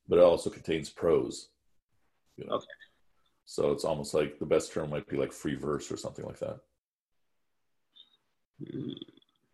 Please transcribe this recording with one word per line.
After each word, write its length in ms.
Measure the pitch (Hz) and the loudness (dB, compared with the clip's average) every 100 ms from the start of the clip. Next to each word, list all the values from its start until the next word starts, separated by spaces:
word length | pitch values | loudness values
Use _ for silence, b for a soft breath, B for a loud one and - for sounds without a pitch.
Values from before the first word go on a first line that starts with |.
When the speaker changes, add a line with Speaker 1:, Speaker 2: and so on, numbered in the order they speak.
| - | 2
Speaker 1:
but 120 | 87 | 8
it 40 | |
also 260 | 87 85 104 | 8 8 0
contains 400 | - - 80 71 | -8 -4 -4 -4
prose. 600 | - 87 73 62 - - _ _ _ _ _ _ _ _ - | -2 2 4 2 -6 -14 _ _ _ _ _ _ _ _ -16
You 80 | - | -6
know? 100 | - | -4
Speaker 2:
Okay. 100 | - - - _ _ _ _ _ - | -6 -18 -20 _ _ _ _ _ -10
Speaker 1:
So 260 | - 73 | -2 0
it's 140 | 71 82 | 0 0
almost 280 | 76 71 | -2 0
like 260 | 78 73 - | 0 0 -4
the 60 | 78 | 0
best 280 | 80 - | 2 2
term 160 | 87 76 | -4 -4
might 180 | 73 - | -6 -4
be, 100 | 69 | -2
like, 140 | 65 | -2
free 240 | - 80 67 | -4 -6 -4
verse 360 | 71 71 - | -4 -4 -6
or 60 | - | -8
something 280 | - - - | -8 -10 -12
like 140 | - | -8
that. 200 | - - _ _ _ _ _ _ _ _ _ _ _ _ _ - - _ _ _ _ - | -8 -8 _ _ _ _ _ _ _ _ _ _ _ _ _ -20 -20 _ _ _ _ -16
Speaker 2:
Mm, 320 | - - - - - _ _ _ _ | -12 -8 -8 -10 -14 _ _ _ _